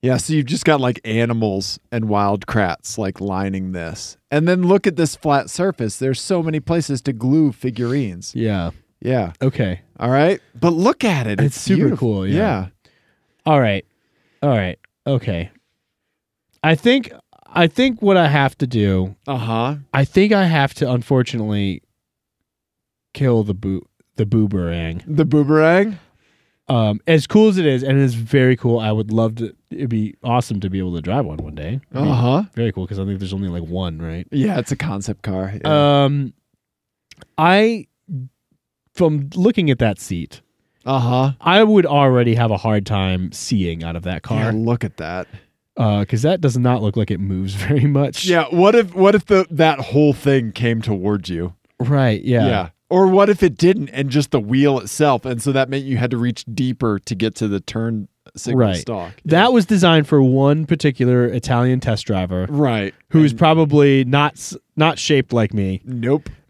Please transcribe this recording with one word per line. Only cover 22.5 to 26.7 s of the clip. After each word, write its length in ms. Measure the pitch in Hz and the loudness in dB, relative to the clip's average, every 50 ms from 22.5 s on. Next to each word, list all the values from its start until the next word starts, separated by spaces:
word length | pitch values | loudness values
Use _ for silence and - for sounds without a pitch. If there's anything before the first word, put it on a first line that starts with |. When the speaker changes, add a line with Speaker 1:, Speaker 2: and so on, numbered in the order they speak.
| _ _ _ _ _ _ _ _ _ _ _ _ _ | _ _ _ _ _ _ _ _ _ _ _ _ _
Speaker 2:
kill 280 | - 139 131 120 113 107 | -2 0 2 2 2 2
the 120 | 104 101 | 0 -4
boo-, 300 | 92 104 98 95 87 - _ _ _ _ _ _ | -4 -4 -4 -4 -4 -8 _ _ _ _ _ _
the 120 | - 113 | -4 -2
booberang. 760 | 104 117 113 107 104 98 95 87 85 85 85 82 82 82 90 - - | 0 2 2 2 2 0 -2 -2 -2 -4 -4 -4 -6 -6 -8 -8 -4
Speaker 1:
The 160 | 156 147 160 | 0 0 0
booberang? 720 | - 127 151 147 135 151 156 156 160 170 185 202 220 208 170 _ _ _ _ _ _ _ _ _ _ _ _ _ | 2 2 2 2 4 4 4 4 4 4 4 2 0 -4 -12 _ _ _ _ _ _ _ _ _ _ _ _ _
Speaker 2:
Um, 320 | - | -2